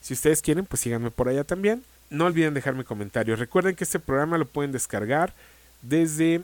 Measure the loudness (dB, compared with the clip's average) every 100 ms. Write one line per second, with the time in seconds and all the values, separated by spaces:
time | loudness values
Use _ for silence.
0 | -8 0 2 4 2 0 0 -4 -2 -2
1 | -4 -2 0 0 -2 0 0 0 -6 _
2 | _ 0 2 4 2 0 -2 -4 -6 -8
3 | -4 -2 0 -2 0 2 2 -2 -4 -4
4 | -2 0 2 0 -2 -2 -4 -4 -4 -4
5 | -2 0 0 -4 -20 -20 _ _ -2 0
6 | 2 2 2 2